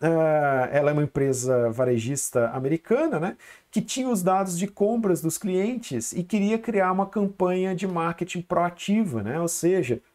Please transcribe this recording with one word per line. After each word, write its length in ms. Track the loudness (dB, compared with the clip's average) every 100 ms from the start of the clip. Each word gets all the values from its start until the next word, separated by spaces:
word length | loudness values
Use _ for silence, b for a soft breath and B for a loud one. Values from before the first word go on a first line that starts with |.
ah, 640 | 0 2 4 2 2 2 2
ela 180 | 2 2
é 40 |
uma 100 | 2
empresa 680 | 0 0 0 0 2 2 2
varejista 800 | 2 2 2 0 -4 -2 0 0
americana, 720 | 0 -2 -2 0 0 0 -2
né, 180 | -4 -6 B B B
que 100 | -4
tinha 300 | -4 -4 -2
os 140 | 0
dados 340 | 2 2 0 -4
de 100 | -4
compras 540 | 0 0 2 0 0
dos 160 | 0 -4
clientes 720 | -2 -2 -2 -4 -6 -6 -6
e 120 | -6
queria 340 | -2 0 0 0
criar 340 | -2 0 2
uma 140 | 0 -2
campanha 680 | -2 -2 0 0 0 -2 -2
de 120 | -4
marketing 540 | -2 -4 -4 -6 -6
proativa, 800 | -2 0 0 -2 -2 0 0 -2
né? 180 | -4 -2
Ou 80 | -2
seja, 540 | 0 2 2 0 -2 -6